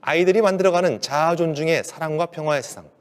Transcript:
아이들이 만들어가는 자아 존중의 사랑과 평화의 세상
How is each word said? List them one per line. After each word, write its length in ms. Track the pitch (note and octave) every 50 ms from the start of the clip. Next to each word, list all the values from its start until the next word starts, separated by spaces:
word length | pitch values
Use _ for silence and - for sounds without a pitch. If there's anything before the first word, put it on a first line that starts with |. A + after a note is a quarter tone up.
아이들이 400 | - - D3+ E3 F3+ F3+ F#3 A3
만들어가는 600 | A3 G3 F#3+ F3+ F#3 F#3+ F3 F3 F3+ F3 B2+ G#2
자아 340 | - - C3+ D3 D#3 E3 E3+
존중의 480 | E3 E3+ E3 D#3 C#3+ D#3 D#3+ E3 C3+ G2+
사랑과 420 | - - - D#3+ D#3+ D3+ D#3 E3+
평화의 380 | E3 E3+ - D3+ D3+ D3+ C#3 B2
세상 260 | - - - D#2 D2+ _ _